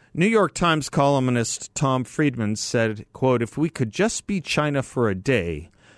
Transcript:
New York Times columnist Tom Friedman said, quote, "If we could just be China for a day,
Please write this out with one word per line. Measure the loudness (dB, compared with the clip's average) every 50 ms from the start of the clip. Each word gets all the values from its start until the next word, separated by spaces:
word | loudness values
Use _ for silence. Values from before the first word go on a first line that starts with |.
| _ _ -2
New | 0 2
York | 4 4 4 2 2 0
Times | 0 0 2 2 0 -2 -2
columnist | 0 2 4 4 4 4 2 2 2 0 0 -2 -6 -8 -12 -14 -6
Tom | -2 0 0 0 0 -2
Friedman | -4 -2 0 0 0 0 0 -2 -2 -2
said, | -4 -4 -2 0 0 0 0 -2 -6 -10 -16 -6
quote, | -2 0 2 2 2 0
"If | -4 -2
we | -4 -4 -4
could | -2 -2 -4 -4 0
just | 0 0 0 -2 -4 -6
be | -4 -4 -4
China | -4 -2 -2 0 0 0 0 -2 -4
for | -4 -2 0 0 0
a | 0
day, | 0 0 0 0 0 0 -2 -6 -8 -10 -14 _ _ _ -20 -20